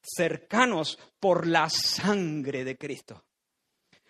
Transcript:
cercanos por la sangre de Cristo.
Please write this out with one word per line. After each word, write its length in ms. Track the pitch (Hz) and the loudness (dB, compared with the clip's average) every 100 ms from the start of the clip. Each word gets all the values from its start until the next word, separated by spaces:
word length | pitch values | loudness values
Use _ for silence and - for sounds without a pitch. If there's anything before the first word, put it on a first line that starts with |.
cercanos 1000 | - - 165 160 - 214 254 170 147 - - _ | -10 -2 -2 -2 -2 2 4 2 -2 -8 -18 _
por 260 | 196 175 170 | 2 2 4
la 220 | 165 156 | 2 2
sangre 960 | - - - 196 208 170 151 135 135 | 0 -2 0 0 0 -2 -4 -4 -6
de 140 | 131 131 | -6 -8
Cristo. 460 | 143 123 - - _ _ _ _ _ _ _ _ | -10 -10 -12 -20 _ _ _ _ _ _ _ _